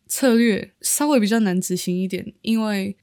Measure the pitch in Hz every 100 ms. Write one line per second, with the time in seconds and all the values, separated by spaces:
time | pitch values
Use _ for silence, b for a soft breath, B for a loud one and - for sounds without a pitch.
0 | - - 269 226 233 196 - _ - -
1 | 294 277 208 226 208 180 - 180 - 180
2 | 185 185 - - 214 226 214 202 196 196